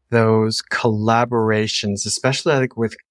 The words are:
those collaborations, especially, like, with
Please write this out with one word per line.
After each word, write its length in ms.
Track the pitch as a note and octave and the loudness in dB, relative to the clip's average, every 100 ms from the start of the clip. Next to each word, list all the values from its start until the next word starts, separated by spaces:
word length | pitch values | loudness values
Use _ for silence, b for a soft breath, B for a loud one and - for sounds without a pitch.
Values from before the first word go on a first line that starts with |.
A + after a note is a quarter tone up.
| _ | _
those 520 | A#2 A2+ A2 A2 A2 - | 2 4 4 2 -2 -6
collaborations, 1300 | - A#2+ G#2+ A2 A#2 A#2+ A#2+ A2 G#2+ G#2+ - G#2 G2+ G#2+ | -2 0 0 2 2 2 0 0 0 -2 -4 -4 -4 -4
especially, 500 | - C3 C3+ E3+ C#3+ | -2 -2 0 0 0
like, 220 | C3 - | 0 -2
with 180 | A2+ - _ | -4 -4 _